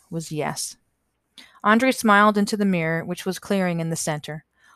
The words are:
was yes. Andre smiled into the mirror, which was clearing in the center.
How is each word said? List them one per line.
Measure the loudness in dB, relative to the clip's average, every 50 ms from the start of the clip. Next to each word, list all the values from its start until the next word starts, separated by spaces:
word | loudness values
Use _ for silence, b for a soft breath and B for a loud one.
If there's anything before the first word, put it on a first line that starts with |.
| _ -12
was | -10 -10 -8 -8
yes. | -6 -6 -4 -4 -6 -6 -8 -10 -12 _ _ _ _ _ _ _ _ _ _ _ B B B B B B 0
Andre | 2 2 4 4 2
smiled | 0 2 4 6 6 6 6 6 4
into | 2 0 0 0
the | 0 0
mirror, | 2 2 2 0 0 -2 -2 -4
which | -6 -8 -6 -6
was | -6 -6
clearing | -6 -4 -2 -2 0 0 0 -2 -2
in | -4 -4
the | -4
center. | -4 -4 -4 -6 -6 -8 -10 -12 -14 -14 b b b b b b